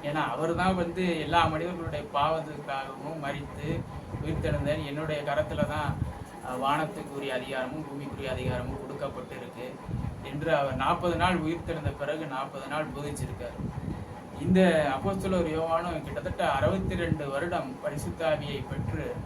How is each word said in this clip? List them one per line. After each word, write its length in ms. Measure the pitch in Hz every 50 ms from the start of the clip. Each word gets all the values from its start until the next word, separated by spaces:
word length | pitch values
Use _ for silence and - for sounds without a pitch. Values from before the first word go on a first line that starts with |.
| 147
ஏன்னா, 260 | 143 147 156 147 139
அவர் 260 | 139 - 156 160 170
தான் 200 | 170 180 190 190
வந்து 440 | 180 175 170 170 180 185 180 170 160
எல்லா 260 | - - 160 170 165
மனிதர்களுடைய 600 | 160 160 156 165 180 185 175 165 - 151 147 143 - -
பாவத்துக்காகவும் 1040 | 143 143 156 160 160 151 151 147 143 147 - 139 135 135 139 135 139 139 147 160 156
மரித்து 580 | 143 139 143 143 143 - - - 147 156 - - - - - - - - - - -
உயிர்த்தெழுந்தேன், 640 | - - - - 156 147 143 143 143 151 160 156
என்னுடைய 360 | 139 139 151 156 156 156 147
கரத்துல 460 | 143 147 139 143 202 - - 147 147 143
தான், 260 | 147 156 151 143 139 - - - - - - - - - -
அஹ், 160 | 127 127 127
வானத்துக்குரிய 680 | 127 139 143 151 156 147 143 160 143 143 143 139 139 135
அதிகாரமும் 580 | 127 127 127 127 135 131 127 127 135 156 151
பூமிக்குரிய 420 | 139 139 143 143 139 - - 139 131
அதிகாரமும் 500 | 127 127 127 127 127 123 123 123 120 123
கொடுக்கப்பட்டிருக்கு 880 | - - 147 147 147 139 - 127 123 - 139 127 123 117 117 117 123 127 127 - - - - - - - - - -
என்று 320 | 135 139 147 147 165 156
அவர் 200 | 147 139 139 127
நாற்பது 400 | 127 131 147 175 175 - 180 170
நாள் 260 | 165 175 185 185 165
உயிர்த்தெழுந்த 500 | 156 156 170 170 - - 165 151 147 147 143 -
பிறகு 260 | 143 143 151 160 160
நாற்பது 420 | 147 135 131 139 139 - 139 135 135
நாள் 180 | 143 151 156
போதிச்சிருக்காரு. 720 | 135 123 143 147 143 139 - - - - - 123 120 - - - - - - - - - - - - - - - - - -
இந்த 460 | 143 170 185 185 185 180 165 160 151 143
அப்போஸ்தலர் 600 | 135 - - 196 190 190 196 196 190 180 165 156
யோவானும் 540 | 156 160 160 165 165 165 170 175 165 156 147
கிட்டத்தட்ட 480 | 147 156 151 - 185 - - - 165
அறுபத்தி 440 | 143 139 143 - 185 190 185 - 185
ரெண்டு 340 | 180 175 165 - 147 147 139
வருடம் 460 | 135 139 160 175 180 165 139 131 127 -
பரிசுத்த 480 | - 151 139 147 - 165 175 - 165 160
ஆவியை 360 | 156 147 143 143 143 139 131 -
பெற்று 480 | 139 135 - - - 156 143 123 123 120 -